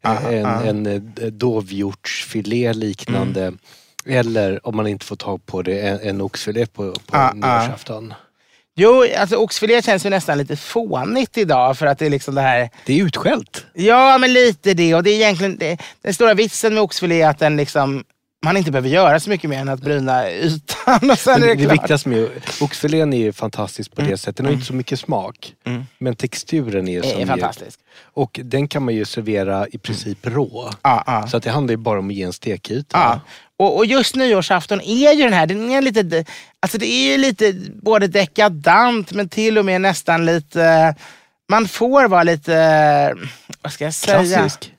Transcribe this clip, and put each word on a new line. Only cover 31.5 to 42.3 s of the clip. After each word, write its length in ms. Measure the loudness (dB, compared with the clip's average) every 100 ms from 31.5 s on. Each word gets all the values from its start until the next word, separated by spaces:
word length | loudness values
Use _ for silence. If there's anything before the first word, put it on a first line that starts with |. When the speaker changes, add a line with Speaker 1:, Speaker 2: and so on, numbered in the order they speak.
Speaker 2:
handlar 200 | -2 -2
ju 60 | -2
bara 220 | -2 -4
om 100 | -4
att 60 | -6
ge 80 |
en 100 | -8
stekyta. 640 | -8 -8 -8 -6 -8 -4 0
Speaker 1:
Ja. 220 | 2 0 -6 -20 _ _
Och, 180 | 0 2
och 80 | 2
just 300 | 2 0 0
nyårsafton 680 | 2 2 2 -2 0 -6
är 320 | -2 2 4
ju 100 | 6
den 100 | 4
här, 120 | 4 2
den 240 | -2 -2
är 100 | 0
lite 220 | 2 0
de-, 220 | 0 -2 -4 -14 -20 _
alltså 180 | -6 -4
det 80 | -2
är 260 | 0 2
ju 60 | 2
lite 360 | 0 2 0 0 -10 -6
både 260 | 2 2 4
dekadant 1040 | 0 0 2 2 4 4 6 6 2 -4
men 160 | -6 -4
till 280 | 0 2 2
och 80 | 2
med 160 | 2
nästan 440 | 0 0 0 0 2
lite, 720 | 0 -2 2 4 6 4 0 -14 -20 _ _ _
man 180 | 0 0
får 400 | -2 2 4 6
vara 160 | 4
lite, 920 | 4